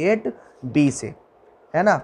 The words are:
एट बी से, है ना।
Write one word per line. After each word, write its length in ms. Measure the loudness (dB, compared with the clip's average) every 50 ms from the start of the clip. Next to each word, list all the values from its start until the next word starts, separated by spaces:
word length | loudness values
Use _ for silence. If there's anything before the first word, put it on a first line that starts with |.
एट 320 | 0 0 0 0 -2 -8 -12 -12 -18 -20 _ -14 -8
बी 240 | -2 2 2 2 2
से, 240 | 0 -2 -8 -12 -12 -14 _ _ _ _ _ _ _ _ _ _ -2
है 80 | 0
ना। 180 | 2 2 2 0